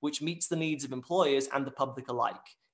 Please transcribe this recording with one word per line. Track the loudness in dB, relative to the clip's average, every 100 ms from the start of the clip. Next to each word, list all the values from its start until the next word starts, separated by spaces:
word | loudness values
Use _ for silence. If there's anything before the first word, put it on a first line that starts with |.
which | -4 -2
meets | -4 -2 0
the | 0
needs | 0 0
of | -4
employers | -6 0 4 4 4 2
and | -2 -2
the |
public | -2 -2 -2 -4
alike. | 0 0 -2 -16 -20 _